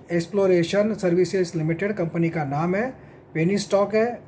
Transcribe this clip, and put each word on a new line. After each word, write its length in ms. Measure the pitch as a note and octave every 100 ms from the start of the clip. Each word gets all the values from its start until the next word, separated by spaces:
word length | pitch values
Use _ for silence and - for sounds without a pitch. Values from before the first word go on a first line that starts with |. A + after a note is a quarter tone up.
| -
एक्सप्लोरेशन 800 | E3+ E3+ G3+ G3 F3+ E3 G3 G#3+
सर्विसेज 580 | G#3 F#3 F3 F3 G3 F3 E3+
लिमिटेड 360 | D#3 E3 G3+
कंपनी 380 | G#3 E3 E3+ E3
का 140 | E3
नाम 300 | C#3 C#3+ F3
है। 200 | F#3+ B3+ B3+ - - -
पेनी 240 | D#3 E3+ G3+
स्टॉक 360 | - G3 G3+
है, 260 | G#3+ A#3 A#3